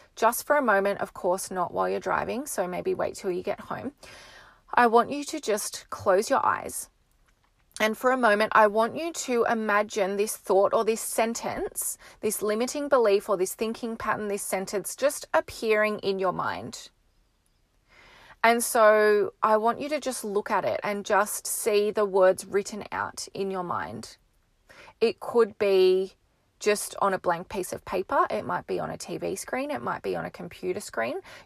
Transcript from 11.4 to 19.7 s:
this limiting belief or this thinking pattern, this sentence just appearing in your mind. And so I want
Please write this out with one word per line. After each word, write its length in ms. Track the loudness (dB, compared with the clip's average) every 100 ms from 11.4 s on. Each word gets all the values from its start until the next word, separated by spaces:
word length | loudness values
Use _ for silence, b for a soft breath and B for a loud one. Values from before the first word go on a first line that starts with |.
| -6 -6 -8 -6 -8 -8 B B
this 200 | -4 -2
limiting 460 | -2 0 -2 -2 2
belief 400 | 4 6 4 2
or 80 | 0
this 180 | -2
thinking 440 | -2 -4 -4 -8 -6
pattern, 300 | -4 -4 -4
this 160 | -6
sentence 520 | -4 -4 -4 -6 -6 -2
just 320 | -2 -2 -2
appearing 640 | -2 -2 -4 2 2 2 0
in 200 | -2 0
your 120 | 0
mind. 580 | -2 -4 -6 -8 -14 -18 _ _ _ _ _ _ _ _ _ _ b b b b b
And 200 | 4 4
so 680 | 2 6 8 8 6 4 2 0
I 160 | 2 4
want 240 | 2